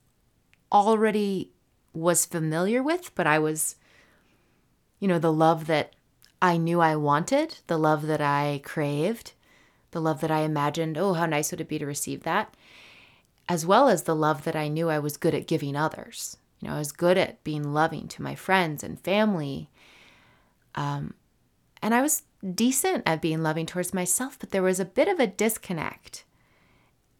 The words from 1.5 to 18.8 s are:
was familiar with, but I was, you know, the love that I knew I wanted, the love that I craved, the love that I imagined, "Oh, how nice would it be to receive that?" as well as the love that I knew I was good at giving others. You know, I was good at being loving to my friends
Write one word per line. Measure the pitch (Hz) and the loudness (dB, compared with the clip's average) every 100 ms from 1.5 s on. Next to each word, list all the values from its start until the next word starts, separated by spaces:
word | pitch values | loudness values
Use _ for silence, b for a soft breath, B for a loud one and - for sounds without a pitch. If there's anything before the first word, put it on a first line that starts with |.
| _ _ _ _ | _ _ _ _
was | 160 165 165 - | -2 2 2 0
familiar | 170 160 156 190 240 | -2 -2 0 0 0
with, | 269 359 - - | 0 -2 -4 -2
but | 160 | 2
I | 156 | 4
was, | 156 156 - - b b b b b b b b _ _ _ _ | 2 0 -4 -6 b b b b b b b b _ _ _ _
you | 202 | 0
know, | 170 | 2
the | 165 | 2
love | 156 160 165 160 | 4 4 4 0
that | 151 - _ _ _ _ _ | -2 -2 _ _ _ _ _
I | 185 170 | 2 2
knew | 165 170 | 2 4
I | 160 151 | 4 4
wanted, | 147 147 165 277 320 - - | 2 2 2 0 0 -6 -4
the | 165 | 0
love | 156 151 156 | 2 2 0
that | 151 | 0
I | 147 143 147 143 | 0 0 0 -4
craved, | - - 143 143 170 233 - - b b b b b | -6 -4 -2 0 -2 -4 -10 -20 b b b b b
the | 170 | -4
love | 160 151 | -2 -2
that | 160 | 0
I | 156 | 0
imagined, | 156 151 143 156 160 151 | 0 0 -2 -2 -4 -2
"Oh, | 196 | 0
how | 165 165 | 0 0
nice | 151 151 | 0 -2
would | 175 | -6
it | 156 | -6
be | 156 | -6
to | 143 | -6
receive | 143 - 135 | -6 -8 -8
that?" | 165 185 - B B B B B B B B _ - | -4 -2 -4 B B B B B B B B _ -6
as | 175 165 | -4 4
well | 208 277 | 6 6
as | 175 | 4
the | - 156 | 0 0
love | 151 147 | 2 0
that | 165 156 | -2 -4
I | 151 | -2
knew | 151 165 | -2 0
I | 151 | 0
was | 147 147 | -2 -2
good | 165 | 0
at | 156 - | 0 0
giving | 160 143 143 | -2 -2 -2
others. | 156 - - - - - _ _ | -2 -4 -12 -12 -14 -14 _ _
You | - | -8
know, | 147 | -6
I | |
was | 147 | -8
good | - 175 185 | 0 2 4
at | - - | 2 -4
being | - 151 147 | -6 -4 -2
loving | 151 160 156 139 | 0 0 -2 -10
to | - | -10
my | 135 139 | -10 -8
friends | - 190 165 147 | 0 2 0 -4